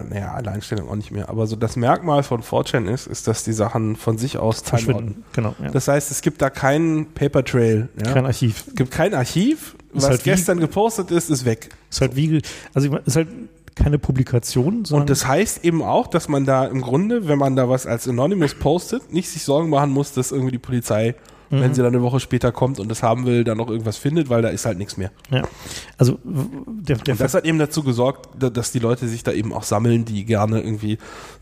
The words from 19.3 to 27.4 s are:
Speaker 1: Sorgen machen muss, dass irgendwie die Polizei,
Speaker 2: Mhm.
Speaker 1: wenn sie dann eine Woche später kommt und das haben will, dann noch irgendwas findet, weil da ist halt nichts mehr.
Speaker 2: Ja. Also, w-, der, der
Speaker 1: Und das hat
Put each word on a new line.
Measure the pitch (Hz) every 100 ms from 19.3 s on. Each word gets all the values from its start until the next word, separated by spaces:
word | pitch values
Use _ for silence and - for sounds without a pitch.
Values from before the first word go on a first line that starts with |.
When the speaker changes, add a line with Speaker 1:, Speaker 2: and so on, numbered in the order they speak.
| 156
Speaker 1:
Sorgen | - 139 165
machen | 143 143
muss, | 135 143
dass | - 127
irgendwie | 139 131
die | 123
Polizei, | - 123 - 107 113 127 - - -
Speaker 2:
Mhm. | 135
Speaker 1:
wenn | 127
sie | 127
dann | 120
eine | 123
Woche | 120 131
später | - 127 127
kommt | - 127 135
und | 101
das | 113
haben | 117 117 123
will, | 120
dann | 117 110
noch | 113
irgendwas | 110 110 104
findet, | 139 160 143
weil | 117
da | 113
ist | 90 120
halt | 90
nichts | 101 -
mehr. | 95 - -
Speaker 2:
Ja. | 131 - - - - - -
Also, | 123 -
w-, | - 147 143 - 254
der, | 226 156 127
der | -
Speaker 1:
Und | 117
das | 143
hat | 190